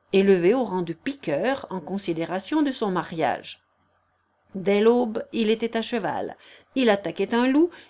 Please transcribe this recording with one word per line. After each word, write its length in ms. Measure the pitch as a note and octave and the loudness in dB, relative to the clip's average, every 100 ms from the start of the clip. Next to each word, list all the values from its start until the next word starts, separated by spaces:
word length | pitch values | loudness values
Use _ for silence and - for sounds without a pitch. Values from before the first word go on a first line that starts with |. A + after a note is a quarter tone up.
| _ | _
élevé 420 | G3 G3 F#3+ F3 | 2 6 6 4
au 100 | C4 | 4
rang 180 | A3+ F#3 | 0 -2
de 100 | E3 | -4
piqueur 760 | E3 - C#4 - D3 A3 C#4 - | -6 -8 -8 -4 -2 0 -2 -6
en 100 | F#3 | -10
considération 800 | D3 G3 - E3 E3 F3+ - D#4 | -6 -6 -4 -4 -4 -6 -2 0
de 80 | C#4+ | 0
son 200 | B3+ G#3 | 0 -2
mariage. 720 | F3+ D3+ D#3+ C3+ F2+ - - _ _ _ _ _ _ _ _ _ | -2 -4 -2 -2 -2 -6 -18 _ _ _ _ _ _ _ _ _
Dès 260 | F#3+ F3 G3+ | -6 0 4
l'aube, 460 | A3 A#3+ A#3+ A3 - | 4 4 2 -4 -6
il 180 | A3+ G#3+ | -2 0
était 260 | A3 A3+ A3+ | 0 -2 -4
à 60 | |
cheval. 540 | A3 A#3+ E3+ A2 F#2+ - - - _ | -4 -4 -4 -4 -6 -10 -20 -20 _
Il 160 | - F3+ | 0 2
attaquait 440 | G3+ - - G3 | 2 0 -4 -2
un 120 | A#3 B3+ | 0 2
loup 240 | C#4 E4+ - | 4 2 0